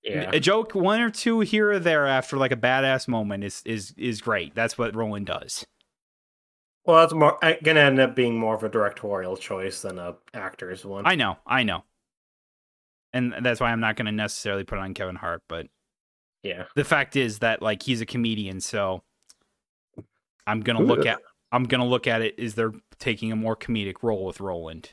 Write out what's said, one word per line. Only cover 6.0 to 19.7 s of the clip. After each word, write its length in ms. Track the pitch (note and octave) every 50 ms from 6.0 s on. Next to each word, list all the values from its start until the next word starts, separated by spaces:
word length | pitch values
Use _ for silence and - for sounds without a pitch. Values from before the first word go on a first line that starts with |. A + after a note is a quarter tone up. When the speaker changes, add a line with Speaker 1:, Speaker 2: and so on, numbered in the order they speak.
| _ _ _ _ _ _ _ _ _ _ _ _ _ _ _ _ _
Speaker 1:
Well, 100 | - E3 D#3+
that's 120 | E3 D#3+ D#3+
more, 300 | D#3+ D3+ D3 - - -
uh, 100 | D#3+ E3 - D#3
gonna 180 | D#3 D#3+ D#3
end 200 | D3 C#3 C3+ C3
up 140 | C3+ B2 A#2
being 220 | - B2 A#2+ A#2 A2+
more 160 | A2+ A2 A2+
of 80 | G#2+ A2
a 60 | G#2+
directorial 680 | G2+ A2+ G#2+ G2+ - - - G#2 G2+ F#2+ F#2 F2+ F#2+
choice 460 | F#2 - - G2+ F#2+ F#2+ G2 F#2 - -
than 160 | G2 F#2 F2+
a 160 | F2 F2 F2 _ _ - -
actor's 520 | A#2+ G2 F#2+ - - - F2+ F#2 F#2+ -
one. 200 | G2 G2 G2 G2+
Speaker 2:
I 100 | E3 F#3
know, 200 | D#3+ B2 G2+ F2+ - _
I 180 | - A#2+ C3 B2
know. 200 | G#2 F2+ E2 - _ _ _ _ _ _ _ _ _ _ _ _ _ _ _ _ _ _ _ _ _ _ _ _ _ -
And 220 | B2+ B2 B2 - - A#2+
that's 180 | B2 A#2+ -
why 100 | C3 A#2 A#2
I'm 80 | A2+
not 160 | A2+ A2 G#2+
gonna 140 | - A2+ G#2+ G#2+
necessarily 520 | G#2+ G#2+ G#2 - - - A2 G2+ G2 F#2+
put 140 | - - G2
it 20 |
on 140 | F#2+ F#2+ F#2
Kevin 220 | - G2+ F#2 F2+
Hart, 260 | F2+ - F2+ E2+ E2 _ _
but 180 | E2 E2 D#2 - _ _ _ _ _ _ _ _ _ _ _ _ _ _ _
Speaker 1:
Yeah. 220 | G2+ F2+ F2 F#2 - -
Speaker 2:
the 80 | C#3+ D3
fact 300 | - E3 D3 C#3 - -
is 260 | C#3 C3 A#2 G#2 G#2+
that, 200 | - A2+ A2+ -
like, 220 | - A2 G#2+ G2+ -
he's 180 | - B2+ A2+
a 60 | A2+
comedian, 560 | - - A#2+ A#2 A#2 A2+ G#2+ G#2 G2 F#2+ F#2+ -
so 400 | - - G#2+ G2+ F#2+ F#2 F2+ _ _ _ _ _ _ - _ _ _ _ _ _ _